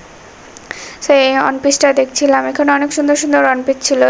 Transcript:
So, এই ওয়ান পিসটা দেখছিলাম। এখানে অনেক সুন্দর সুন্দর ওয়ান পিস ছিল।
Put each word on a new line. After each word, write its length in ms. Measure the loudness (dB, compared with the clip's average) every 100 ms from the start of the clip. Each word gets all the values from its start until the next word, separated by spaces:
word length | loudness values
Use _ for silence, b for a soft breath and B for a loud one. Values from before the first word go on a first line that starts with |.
| -20 -20 -20 -20 -20 -20 -18 B B B
So, 100 | 0
এই 260 | 2 2 0
ওয়ান 200 | -2 -2
পিসটা 340 | -2 2 2
দেখছিলাম। 540 | 2 -2 0 0 0 0
এখানে 260 | -2 0
অনেক 200 | 0 -2
সুন্দর 240 | -2 0 0
সুন্দর 260 | 0 2
ওয়ান 180 | 2 0
পিস 140 | -2 -2
ছিল। 220 | -2 2